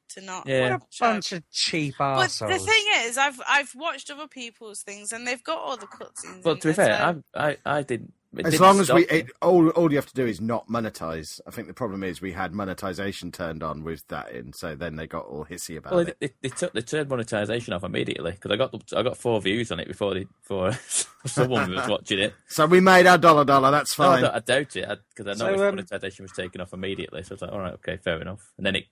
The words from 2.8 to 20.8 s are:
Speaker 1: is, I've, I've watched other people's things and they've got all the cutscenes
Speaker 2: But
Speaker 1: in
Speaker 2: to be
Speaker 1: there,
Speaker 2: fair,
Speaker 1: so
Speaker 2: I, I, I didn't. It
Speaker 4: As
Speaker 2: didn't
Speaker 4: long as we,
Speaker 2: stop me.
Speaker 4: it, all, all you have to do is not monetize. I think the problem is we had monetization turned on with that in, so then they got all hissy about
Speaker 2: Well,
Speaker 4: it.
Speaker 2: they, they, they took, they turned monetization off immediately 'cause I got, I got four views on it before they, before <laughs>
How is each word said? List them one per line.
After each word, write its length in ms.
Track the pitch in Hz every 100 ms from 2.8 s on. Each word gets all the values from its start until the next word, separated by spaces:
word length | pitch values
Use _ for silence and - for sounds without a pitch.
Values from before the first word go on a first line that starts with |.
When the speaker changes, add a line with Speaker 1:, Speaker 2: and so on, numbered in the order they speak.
| 415 370
Speaker 1:
is, 180 | 233 240
I've, 240 | 285 254 -
I've 300 | 277 285 247
watched 340 | 330 277 -
other 180 | 285 302
people's 540 | 262 233 - 220 202
things 280 | - 202 208
and 160 | 226 247
they've 160 | 254
got 160 | - 320
all 160 | - 247
the 120 | 202
cutscenes 560 | - - - - 185
Speaker 2:
But 80 | 165
Speaker 1:
in 60 | 151
Speaker 2:
to 80 | 160
be 40 |
Speaker 1:
there, 120 | 165 139
Speaker 2:
fair, 100 | 110
Speaker 1:
so 260 | 151 160 - -
Speaker 2:
I, 140 | 147
I, 80 | - -
I 160 | 147
didn't. 300 | 135 117 - _ _ -
It 120 | 165
Speaker 4:
As 60 |
Speaker 2:
didn't 80 | 156 190
Speaker 4:
long 140 | 196
as 120 | 185
we, 140 | 170 175
Speaker 2:
stop 60 |
me. 80 | 160
Speaker 4:
it, 120 | - -
all, 260 | 170 180 160
all 220 | 165 170
you 60 | 143
have 80 | -
to 60 | 131
do 100 | 123
is 160 | 90
not 260 | 113 113 -
monetize. 720 | 117 110 - 80 80 78 - -
I 60 |
think 160 | - 85
the 60 | 92
problem 280 | 117 98
is 160 | 95 82
we 120 | 95
had 200 | 85 92
monetization 800 | 101 95 90 95 90 98 - 87
turned 300 | - 82 80
on 220 | 80 73
with 240 | 78 80 -
that 240 | 73 55
in, 220 | 60 62
so 200 | - 87
then 220 | 71 85 78
they 100 | 80
got 220 | 82 -
all 180 | 71 76
hissy 320 | - - 78
about 140 | -
Speaker 2:
Well, 140 | 180 170
Speaker 4:
it. 100 | -
Speaker 2:
they, 80 | 147
they, 40 | _
they 80 | 131
took, 240 | - 175
they 80 | 110
turned 280 | - 151 139
monetization 640 | 127 113 107 104 117 117 90
off 80 |
immediately 480 | 90 - - - 82
'cause 200 | 87 98
I 40 | 104
got, 180 | 131 110 - -
I 80 |
got 140 | 120 -
four 220 | 123 110
views 320 | 98 110 113
on 80 | 85
it 80 | -
before 280 | - 101 92
they, 80 |
before 480 | 92 _ - 98 92
<laughs> 520 | 123